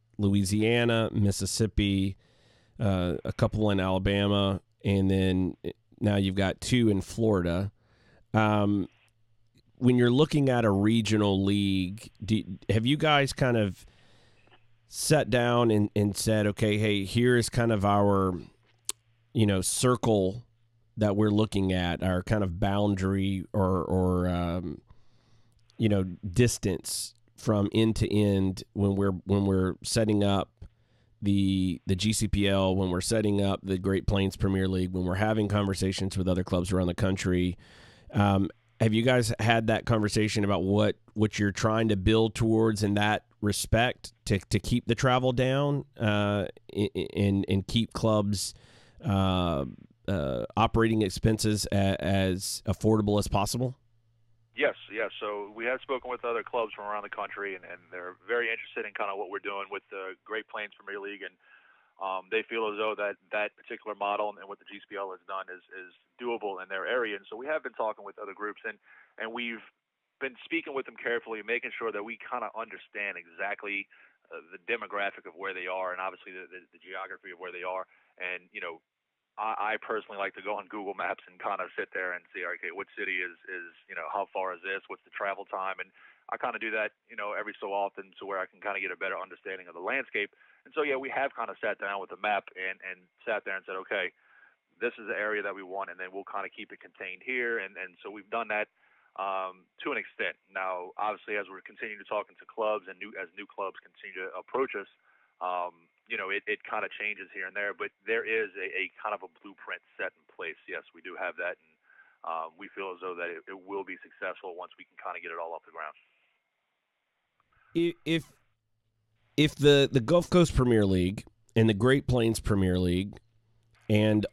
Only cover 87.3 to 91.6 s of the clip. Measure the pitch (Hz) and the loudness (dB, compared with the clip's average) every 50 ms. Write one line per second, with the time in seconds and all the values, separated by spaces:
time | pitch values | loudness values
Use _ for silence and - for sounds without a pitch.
87.3 | 101 95 107 107 101 - 110 98 98 101 101 98 - 101 98 95 92 - 104 98 | -8 -8 -8 -10 -10 -10 -8 -6 -4 -4 -4 -4 -6 -10 -18 -18 _ -16 -10 -8
88.3 | 98 95 92 - _ 92 98 104 98 98 95 90 90 85 98 95 95 87 92 92 | -8 -8 -8 -8 _ _ -10 -8 -6 -6 -6 -8 -6 -8 -8 -6 -6 -8 -10 -12
89.3 | 87 - - 101 95 92 90 87 82 85 90 104 127 135 123 - - 104 104 101 | -16 -16 -14 -14 -14 -14 -14 -18 -16 -10 -8 -6 -6 -6 -6 -6 -6 -6 -6 -6
90.3 | _ _ _ _ _ _ _ 135 - 156 151 147 135 131 139 127 113 131 139 131 | _ _ _ _ _ _ _ -8 -6 -4 -2 -2 -2 -4 -6 -6 -4 -4 -4 -4
91.3 | - 123 113 104 92 - | -4 -8 -8 -10 -8 -6